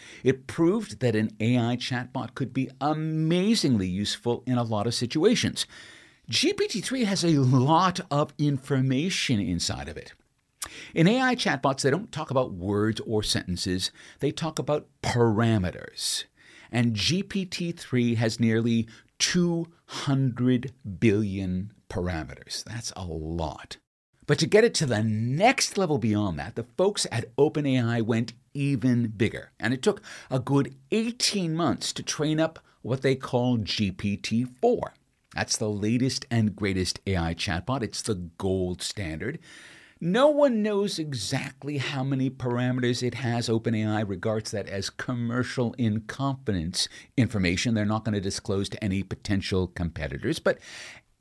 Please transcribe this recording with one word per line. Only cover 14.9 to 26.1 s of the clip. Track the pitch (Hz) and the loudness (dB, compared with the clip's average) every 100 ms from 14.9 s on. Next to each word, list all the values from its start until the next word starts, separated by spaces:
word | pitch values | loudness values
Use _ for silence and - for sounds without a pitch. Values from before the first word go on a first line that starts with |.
| - | -6
parameters. | - 120 117 104 117 110 90 65 - - - - - _ - - - | -2 2 4 4 4 2 0 -4 -14 -8 -4 -4 -8 _ -20 -20 -4
And | 120 120 | 0 2
G | 107 98 180 | 2 0 0
P | 196 196 | -2 -4
T | 185 - 170 | -4 -4 -6
three | 170 - 123 120 113 | -6 -2 2 2 2
has | 117 113 | 0 2
nearly | 113 113 117 117 113 - _ - | 2 2 2 2 0 -8 _ -4
two | - 180 175 170 170 _ - | 0 2 2 0 -4 _ -14
hundred | - - 135 135 113 123 127 127 - 107 87 | -6 0 2 2 2 2 2 -2 -10 -10 2
billion | 117 101 104 95 95 92 107 - - | 4 4 0 -2 -2 -4 -4 -12 -10
parameters. | 95 87 85 69 65 - - | -6 -4 -4 -8 -14 -12 -12
That's | - 117 - - | -10 -10 -10 -10
a | |
lot. | 90 80 78 85 78 - - - _ _ _ _ - | -10 -8 -6 -4 -4 -6 -14 -18 _ _ _ _ -2
But | 147 | 0
to | 120 | 4
get | 208 226 | 6 6
it | |
to | - 143 | 2 0
the | 107 | 0
next | 110 107 117 139 220 269 - - | 0 0 -2 4 4 4 0 0
level | 180 139 | 0 2
beyond | 110 | 2